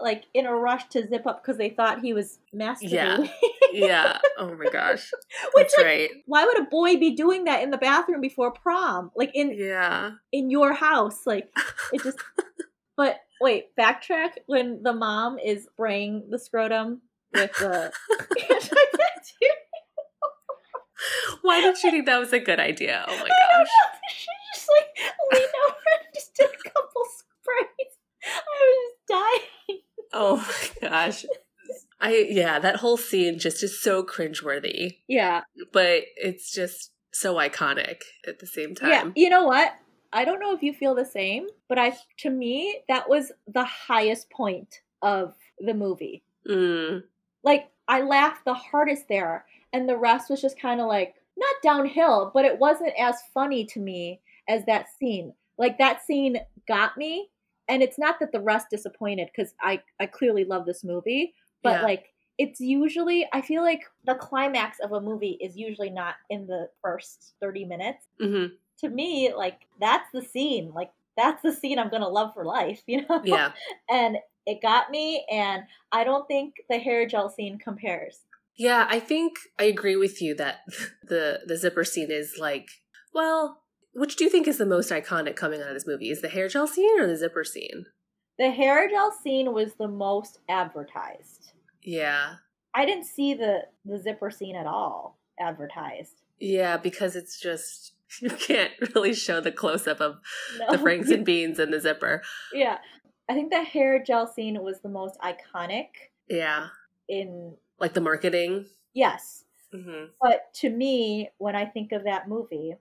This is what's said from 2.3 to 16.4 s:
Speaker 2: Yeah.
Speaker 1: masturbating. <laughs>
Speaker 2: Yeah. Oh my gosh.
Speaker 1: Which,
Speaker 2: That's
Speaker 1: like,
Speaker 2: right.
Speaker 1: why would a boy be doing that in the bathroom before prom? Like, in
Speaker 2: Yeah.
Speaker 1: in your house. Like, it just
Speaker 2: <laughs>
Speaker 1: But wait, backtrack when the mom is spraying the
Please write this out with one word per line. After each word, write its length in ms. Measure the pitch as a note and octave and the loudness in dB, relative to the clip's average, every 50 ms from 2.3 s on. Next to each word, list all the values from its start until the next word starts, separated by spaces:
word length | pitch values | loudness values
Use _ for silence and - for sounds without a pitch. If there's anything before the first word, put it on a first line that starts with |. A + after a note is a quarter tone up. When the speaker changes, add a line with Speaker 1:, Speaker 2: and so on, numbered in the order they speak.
| - - _ _ - | -10 -18 _ _ -10
Speaker 2:
Yeah. 220 | G#3 G#3+ A3 B3+ | -8 -6 -6 -6
Speaker 1:
masturbating. 560 | - G#3 F3+ F3+ F3 D3+ D3+ - - D4+ - - | -8 -6 -2 -2 0 2 2 2 0 0 -2 0
<laughs> 360 | - - A#4 - - C5+ C5+ F4 | 0 0 0 4 4 4 4 6
Speaker 2:
Yeah. 460 | G#4 G4 F#4+ F4 E3 D#3+ - - - - C#5 C#5+ | 4 4 4 4 4 4 2 2 2 2 0 0
Oh 160 | - G3 F3 E3+ | 0 -6 -8 -8
my 120 | D#3+ - - | -4 -2 -2
gosh. 440 | - - - - - - - - - - - _ - - - - - | 0 0 0 0 0 -2 -2 -8 -12 -14 -14 _ -14 -10 -6 6 8
Speaker 1:
Which, 120 | C#5+ C#5 C#5+ | 8 8 10
Speaker 2:
That's 80 | C#5+ | 8
Speaker 1:
like, 100 | C#5+ - | 6 6
Speaker 2:
right. 240 | E3 - D3+ D#3 - - - - | 6 6 4 2 -2 -4 -8 -8
Speaker 1:
why 180 | - D4 D4+ D#4+ | 2 4 6 6
would 140 | A#4 A#4+ A4 | 6 4 4
a 60 | C#4+ | 2
boy 320 | - D4 D#4+ F4 F4 F4+ | 2 2 4 6 6 6
be 160 | C4+ E4 D#4+ A#3+ | 6 6 2 2
doing 300 | - D#4 F4 F#4 F#4+ F4+ | 4 2 2 2 4 2
that 180 | E4 C#4 A#3 B3 | 0 2 2 0
in 80 | C#4+ | 0
the 80 | C#4 A#3+ | 0 0
bathroom 420 | C4 C4+ C#4 E4 F4 F4+ E4+ C#4+ | 2 4 4 4 4 2 -2 -2
before 300 | C4 C4+ - - A#3+ A#3+ | -2 -4 -2 0 -2 -2
prom? 600 | A#3 - _ F4 E4+ F#4 F#4+ D4 G3 F3+ F3+ F3 - | -2 -2 _ 0 0 0 0 0 -2 -4 -6 -6 -2
Like, 160 | G#3 C4 - - | -2 -2 0 0
in 200 | C#4 C#4+ C#4 G#3+ | 0 -2 -2 -2
Speaker 2:
Yeah. 560 | G3+ G3 G3 F#3+ F#3 F3+ F3 F3 F3+ G3 G#3 A3 - _ _ - | -4 -4 -4 -2 0 0 0 0 -2 -4 -6 -8 -14 _ _ -4
Speaker 1:
in 180 | C#4+ C4 C4 | -2 -2 0
your 220 | C4 D4 C#4+ C#4 C#4+ | 4 4 4 4 4
house. 520 | C#4+ D#4 D4+ D#4 C4 G#3+ G#3+ G#3+ - - | 2 2 4 4 4 2 0 -2 -6 -4
Like, 280 | B3+ G#3+ G3 - - _ - - - - - - - - | -2 -2 -2 -4 -6 _ -6 -6 -6 -8 -10 -6 -4 -4
it 100 | - - | -4 -4
just 160 | C4 C4+ - - - - - - - _ - | -4 -8 -8 -14 -6 -6 -6 -6 -6 _ -16
Speaker 2:
<laughs> 380 | - - _ _ _ _ _ | -18 -18 _ _ _ _ _
Speaker 1:
But 240 | - - F#3 - - - _ _ _ | 0 2 2 2 -2 -8 _ _ _
wait, 360 | B3 C4 A3 F3+ - - _ | 2 2 2 2 -2 -4 _
backtrack 600 | - A3+ A3 C4 - - - F4+ D#4+ D#4+ E4+ - - - | 4 4 4 4 2 -2 -2 0 0 0 -2 -4 -8 -6
when 360 | - C#4 C4 B3 B3 A#3 - G#3 | 0 0 0 0 0 -4 -2 -2
the 100 | B3 A#3 | -2 0
mom 460 | A3+ A3+ G#3+ G#3+ G#3+ A3+ A#3+ C4+ - | 0 0 -2 0 0 -2 -2 -4 -4
is 280 | - G#3+ G#3 G3+ A3+ | -2 -2 -2 -4 -6
spraying 640 | - _ - A3+ A3 G3+ G3+ G#3 G#3 G#3+ G#3+ G#3 G#3 | -12 _ -4 -2 -2 -2 -2 -2 -4 -6 -8 -8 -8
the 80 | A3 A#3+ | -8 -8